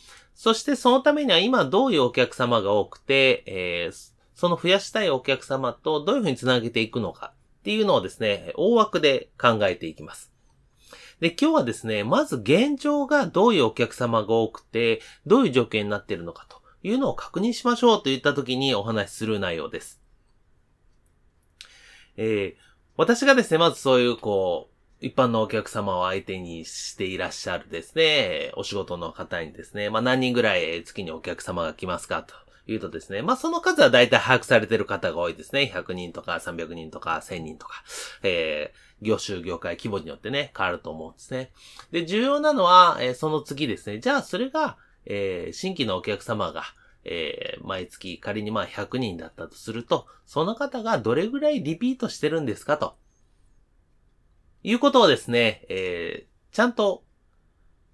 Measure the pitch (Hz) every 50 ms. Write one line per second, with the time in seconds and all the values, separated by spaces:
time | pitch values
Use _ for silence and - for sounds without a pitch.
0 | - - - - _ _ _ - - 226 220 - - 294 277 - - 247 254 262
1 | - 294 294 302 294 240 170 170 196 247 262 214 151 131 185 214 269 262 190 143
2 | 123 120 - 131 123 - - - 127 120 120 110 95 101 104 104 92 - - -
3 | _ - 135 135 135 131 - - - - 95 92 90 90 85 87 85 87 - -
4 | - - _ _ _ _ _ - 175 175 170 - - 175 190 196 - - - 220
5 | 208 170 135 127 - 139 135 - - - 139 135 135 120 - _ - 156 156 147
6 | - 196 262 269 208 156 127 - 123 127 127 120 110 120 - 113 113 107 - 120
7 | 104 85 - - - - _ _ _ _ _ _ - 202 214 220 214 196 151 113
8 | 131 - - - 113 104 101 - 85 87 - - 170 220 240 226 208 - - 156
9 | 151 139 131 - - - _ - - 120 113 104 101 92 87 - 82 80 - -
10 | 76 - - - - _ _ _ _ _ _ _ _ _ _ _ _ - - -
11 | - - - - 165 170 - - 285 320 320 294 131 117 110 - - 110 107 104
12 | 101 120 185 269 302 - 156 120 98 117 151 202 262 294 285 262 - 294 294 285
13 | 277 254 294 285 226 170 - 170 214 240 214 156 120 110 - - 117 - - -
14 | 123 117 117 110 101 104 113 113 110 110 - - - _ - 113 120 113 113 -
15 | - - - _ - 143 214 269 - 160 127 127 117 - - 107 101 104 104 98
16 | - - 98 85 85 85 - - - - - - _ _ _ _ - 190 233 262
17 | 277 151 - - - - - 175 208 247 220 - - 240 240 - 247 233 214 -
18 | - 135 135 123 - 147 127 143 123 123 127 131 139 135 117 101 101 117 110 104
19 | 98 - - - 110 110 110 98 98 90 82 80 73 - - - - - - _
20 | _ _ _ _ _ _ _ _ _ _ _ _ _ _ _ _ _ _ _ _
21 | _ _ _ _ _ _ _ _ _ _ _ - - - - - - - - -
22 | - _ - - 110 110 107 101 98 87 - _ _ _ _ _ _ _ _ -
23 | - 233 240 - 277 277 269 254 - - 165 156 170 156 123 - - 135 127 123
24 | 123 123 117 - - 107 101 95 92 90 85 - - _ _ _ _ _ _ -
25 | - 131 - 135 127 120 117 110 110 - 113 107 101 - - 110 101 98 92 90
26 | 90 92 95 98 - - 95 92 90 85 82 82 82 - - - - - - -
27 | 95 92 92 87 90 87 - - - 98 90 85 - - 85 82 - - - 160
28 | 160 156 151 139 110 90 80 73 73 - - - 98 - 101 98 87 - 90 85
29 | 85 80 - - 87 - 92 85 80 73 - - - - - 104 104 104 110 110
30 | 120 127 127 131 131 123 120 120 113 107 95 87 82 82 85 85 - - - 107
31 | 92 82 80 80 - 92 85 - - - 90 87 82 78 - - 92 90 87 85
32 | - - 90 80 - - - - _ _ _ _ _ - 110 104 101 82 - 80
33 | - - 95 104 143 214 262 - - 330 339 330 - 370 349 294 214 - - -
34 | - - 123 113 - 123 127 120 - - 127 110 107 - 113 104 101 - 101 95
35 | - 87 78 85 87 87 87 - - - - 139 139 120 - 90 82 - 90 90
36 | 87 85 - 85 - 87 87 85 - 90 85 82 82 80 85 82 80 78 - 80
37 | - 82 82 76 - - 98 85 80 78 78 - - - - - - - - -
38 | - - - - - 95 87 85 80 78 73 73 73 - - _ _ _ _ -
39 | 104 110 104 95 - - 98 90 85 92 87 82 - 87 85 - - 117 101 92
40 | 78 80 71 - - 107 139 143 139 - - - 95 90 87 - - 78 78 80
41 | 78 80 - - - - 131 127 131 - _ _ - - - - - - 165 170
42 | 165 160 196 220 254 277 285 294 302 302 285 233 180 175 180 180 180 165 147 -
43 | 123 127 123 - 156 156 156 147 151 - 143 139 156 120 95 - - 104 104 113
44 | - 247 285 - - - 180 190 254 269 311 311 302 - - _ _ _ _ _
45 | - - 104 101 98 95 90 87 85 85 82 - - 190 185 165 127 107 92 92
46 | - 107 104 - - 120 113 104 92 80 76 80 - - - _ _ _ _ _
47 | - - 85 85 78 71 - - - - - - - 92 95 92 87 - - -
48 | - 92 85 - - 107 101 107 104 107 110 104 90 - - 104 101 - - -
49 | 123 104 87 82 - - - - 85 - - - - 110 - 120 120 - 175 -
50 | - - - _ _ - - 143 165 202 233 - 285 277 - 240 214 226 208 135
51 | 104 107 123 156 196 226 269 285 302 302 302 214 131 151 165 - 240 254 262 -
52 | 233 - - - 147 151 160 160 147 117 98 - - - 151 147 95 - - _
53 | _ _ _ _ _ _ _ _ _ _ _ _ _ _ _ _ _ _ _ _
54 | _ _ _ _ _ _ _ _ _ _ _ _ - 190 233 240 285 277 269 247
55 | 214 160 123 - - 120 120 120 117 110 101 - - - 90 95 92 90 87 85
56 | 82 - - - - _ _ _ _ _ - 208 240 247 233 - 208 196 - -
57 | _ _ _ _ _ _ _ _ _ _ _ _ _ _ _ _ _ _